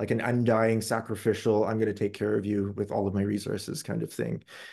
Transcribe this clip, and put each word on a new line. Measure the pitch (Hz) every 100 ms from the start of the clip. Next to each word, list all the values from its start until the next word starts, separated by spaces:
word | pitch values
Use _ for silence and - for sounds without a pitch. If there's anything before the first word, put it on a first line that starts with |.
like, | 110
an | 117
undying | 120 120 117 110 113 113
sacrificial, | 101 113 113 101 113 101 117 107
"I'm | 101 110
gonna | 110
take | 101 104
care | - 104 107
of |
you | 101 104 98 104
with | 101
all | 110 98
of |
my | 98
resources" | 101 104 104 104 - 156
kind | - 113
of | -
thing. | - - 113 - - -